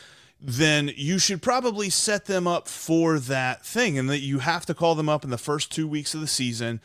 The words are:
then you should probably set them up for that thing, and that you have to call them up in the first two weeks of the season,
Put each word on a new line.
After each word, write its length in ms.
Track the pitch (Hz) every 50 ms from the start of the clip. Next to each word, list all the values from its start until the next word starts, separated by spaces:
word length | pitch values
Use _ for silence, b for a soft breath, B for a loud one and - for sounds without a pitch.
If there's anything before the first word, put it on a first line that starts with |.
| B B B B B B B B
then 480 | 143 139 120 120 160 156 151 147 143 143 -
you 240 | - 143 147 185 185
should 220 | - - 202 170
probably 480 | - 254 247 254 247 247 208 208 208 190
set 360 | - - - 220 208 202 - -
them 200 | 196 185 175 175
up 180 | 175 160 -
for 540 | - - - - - 165 165 165 165 160 151
that 460 | 127 123 139 131 127 127 123 - -
thing, 340 | - - 226 247 214 147 135
and 100 | 127 131
that 100 | 143 143
you 200 | 135 139 139 139
have 260 | 127 160 165 175 -
to 80 | - 160
call 220 | - 170 165 165
them 140 | 156 156 151
up 160 | 151 147 -
in 60 | 139
the 60 | 123 117
first 320 | - - 147 151 - -
two 160 | - - 160
weeks 280 | 156 147 151 143 - -
of 80 | 156
the 60 | 156 143
season, 520 | - - 131 123 117 113 120 117 117 113 b